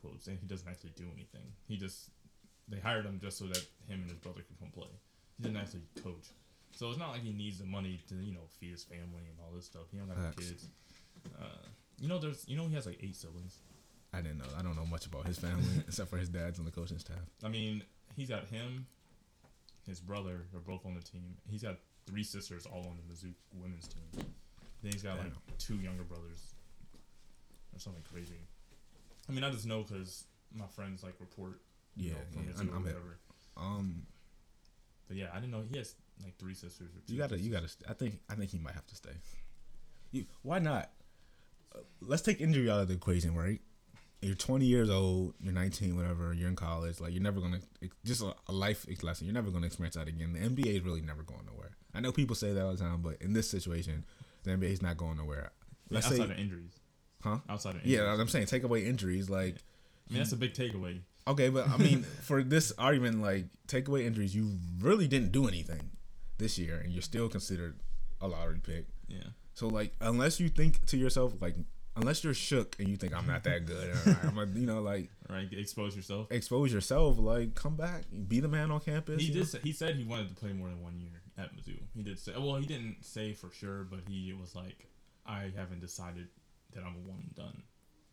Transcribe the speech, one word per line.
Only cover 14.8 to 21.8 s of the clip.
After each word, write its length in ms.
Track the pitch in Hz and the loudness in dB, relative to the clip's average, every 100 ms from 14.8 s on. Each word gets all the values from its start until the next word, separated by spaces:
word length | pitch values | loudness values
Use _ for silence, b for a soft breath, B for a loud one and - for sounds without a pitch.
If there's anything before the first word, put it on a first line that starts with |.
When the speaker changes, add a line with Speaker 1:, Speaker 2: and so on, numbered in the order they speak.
| 82 | -4
Speaker 2:
much 180 | 82 - | -4 -6
about 220 | 67 82 | -6 -4
his 100 | 87 | -4
family 260 | 87 87 90 92 | -2 0 2 2
<laughs> 120 | - | -2
except 220 | 90 95 | -6 -4
for 80 | 92 | -4
his 120 | 90 | -2
dad's 280 | 87 85 87 | -2 -4 -4
on 80 | 82 | -6
the 60 | |
coaching 260 | 85 85 82 | -6 -6 -8
staff. 220 | - 85 85 - | -8 -10 -12 -10
Speaker 1:
I 40 | 110 | -6
mean, 340 | 110 110 107 - - - - | -4 -4 -4 -8 -18 -14 -10
he's 140 | 131 | -6
got 160 | 107 95 | -6 -6
him, 420 | 110 123 127 127 _ _ - _ _ - _ - - - | -8 -8 -10 -12 _ _ -20 _ _ -20 _ -20 -18 -14
his 140 | 90 | -12
brother, 460 | 87 101 95 90 87 | -8 -8 -6 -8 -10
they're 80 | 90 | -12
both 220 | 87 92 92 | -10 -10 -8
on 80 | 90 | -10
the 60 | |
team. 340 | 85 87 90 90 - | -12 -14 -14 -14 -10
He's 140 | 104 | -8
got 160 | 104 90 | -8 -10